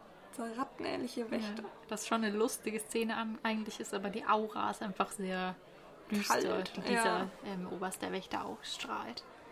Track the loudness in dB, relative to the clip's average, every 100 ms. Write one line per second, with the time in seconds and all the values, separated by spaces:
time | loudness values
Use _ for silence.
0 | -18 -18 -12 -6 -4 -2 -4 -2 -2 0
1 | -2 -2 0 0 0 -2 -6 -10 -6 -4
2 | 2 2 4 4 4 2 -2 -2 0 2
3 | 2 2 0 0 0 2 0 -4 -4 -2
4 | 0 0 4 4 4 2 2 2 -2 0
5 | 0 0 0 0 0 -2 -10 -18 -18 -16
6 | -2 2 4 4 4 2 0 -2 2 6
7 | 6 4 2 -4 -4 -4 -2 -2 -2 -2
8 | -2 -2 -2 -4 -2 -6 -6 -6 -4 -4
9 | -4 -8 -12 -16 -18